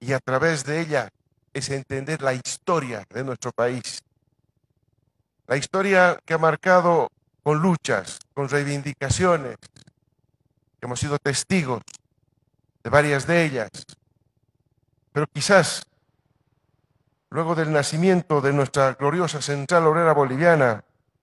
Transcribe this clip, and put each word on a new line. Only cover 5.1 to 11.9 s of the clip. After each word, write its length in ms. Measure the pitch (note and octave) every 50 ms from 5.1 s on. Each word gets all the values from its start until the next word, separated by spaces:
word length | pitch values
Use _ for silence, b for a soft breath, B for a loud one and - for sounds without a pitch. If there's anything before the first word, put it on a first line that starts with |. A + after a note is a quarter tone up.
| _ _ _ _ _ _ _ -
La 80 | B2+
historia 640 | C#3+ - - - F#3+ G3 G3+ G3 F#3 F3+ F3 E3+ - _
que 80 | - E3
ha 40 | D#3
marcado 720 | D#3+ D#3 D3+ - - F#3 F#3 F3+ E3+ F3 E3+ D#3 B2+ - _ _ _ _ _ _
con 200 | - D3+ D3+ D3+
luchas, 580 | E3 F#3+ E3+ D3+ - - A#2+ G2 F2+ - - - - _ -
con 160 | C#3 C#3 B2+
reivindicaciones, 1080 | C#3 C#3+ C#3+ C#3+ C#3+ C#3+ C#3 D3 C3+ - C#3 C3+ - - F#3 F3+ F3 D#3 C3+ B2 A2 -
que 1200 | - - _ - - _ _ _ _ _ _ _ _ _ _ _ _ _ _ _ _ _ _ _ - B2
hemos 120 | B2 B2
sido 180 | - D3 C#3+ D3
testigos 640 | - C#3+ C3+ - - - F#3+ F#3 D3+ B2+ B2 G#2 - -